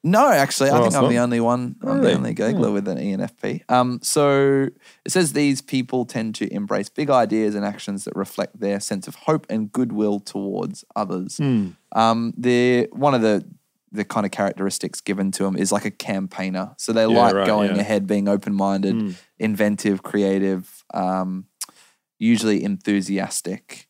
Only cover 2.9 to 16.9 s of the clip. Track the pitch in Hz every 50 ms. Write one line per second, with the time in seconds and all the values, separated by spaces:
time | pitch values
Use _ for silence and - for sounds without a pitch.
2.9 | 90 64 71 101 95 98 98 - _ _ - 104 - - _ - 127 127 123 127
3.9 | 123 120 - - - 156 147 143 139 139 139 139 139 139 139 135 - _ _ -
4.9 | - _ _ - - 185 180 151 139 147 147 143 139 127 - - - 131 123 127
5.9 | - 127 120 117 - 123 113 110 104 - 104 - - 101 101 101 104 101 101 -
6.9 | _ - 151 143 139 127 117 104 107 110 110 104 107 101 101 101 101 - - -
7.9 | 101 98 - - - - 98 - - - 98 - _ - 110 98 101 98 101 -
8.9 | 107 98 92 - - - - - - 160 - _ 110 113 110 104 _ - 127 117
9.9 | 101 104 107 104 104 101 101 - - 101 98 98 98 95 95 - 101 - - _
10.9 | _ - 107 92 98 92 92 - - - 147 139 127 110 101 90 85 _ _ _
11.9 | - 107 113 113 113 113 117 117 - - 123 123 123 123 123 123 123 120 120 -
12.9 | - - 135 147 139 123 110 110 107 98 - - - _ _ _ _ _ _ _
13.9 | - 104 104 - - 113 101 98 - - 101 98 - - 95 98 - - - 107
14.9 | - - _ - 101 98 98 98 95 - 98 95 95 - 95 95 101 101 - 107
15.9 | 101 _ - - 104 98 95 92 - - 95 95 92 92 92 104 - _ - -